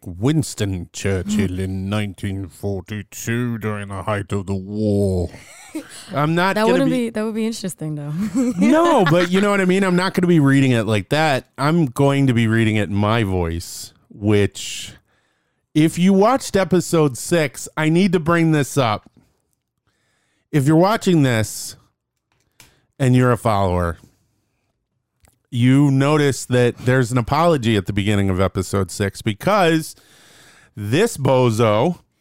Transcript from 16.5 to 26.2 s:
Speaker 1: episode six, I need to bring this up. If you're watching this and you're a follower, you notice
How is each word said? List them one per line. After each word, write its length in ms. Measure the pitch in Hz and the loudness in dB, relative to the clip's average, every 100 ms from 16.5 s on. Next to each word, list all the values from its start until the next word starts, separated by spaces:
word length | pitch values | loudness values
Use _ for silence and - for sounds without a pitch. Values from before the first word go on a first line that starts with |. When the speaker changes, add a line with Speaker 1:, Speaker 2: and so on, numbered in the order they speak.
| 196 | -2
Speaker 1:
episode 600 | 185 180 - 165 151 120 | 0 0 2 0 0 -2
six, 520 | - 175 143 - - - | -2 -2 -2 -6 -12 -4
I 120 | 156 | 2
need 220 | 165 202 | 2 4
to 40 | 180 | 2
bring 300 | 156 170 160 | 2 2 2
this 260 | 151 139 143 | 2 0 0
up. 320 | 120 104 - _ _ _ _ _ _ _ _ _ _ _ _ _ _ | 0 -2 -8 _ _ _ _ _ _ _ _ _ _ _ _ _ _
If 160 | 151 135 | 0 2
you're 100 | 160 | 4
watching 460 | 190 226 190 170 | 4 2 2 2
this 540 | 131 113 107 - - - _ _ _ _ _ _ _ _ _ _ _ - | 4 2 -2 -8 -14 -16 _ _ _ _ _ _ _ _ _ _ _ -2
and 160 | 131 | 2
you're 160 | 127 127 | 4 4
a 80 | 117 | 2
follower, 580 | 117 101 95 90 87 82 _ _ _ _ _ _ _ _ _ _ _ _ _ _ _ | 0 0 0 0 -2 -6 _ _ _ _ _ _ _ _ _ _ _ _ _ _ _
you 380 | 120 123 135 143 | 0 4 4 4
notice 540 | 135 139 156 | 4 2 2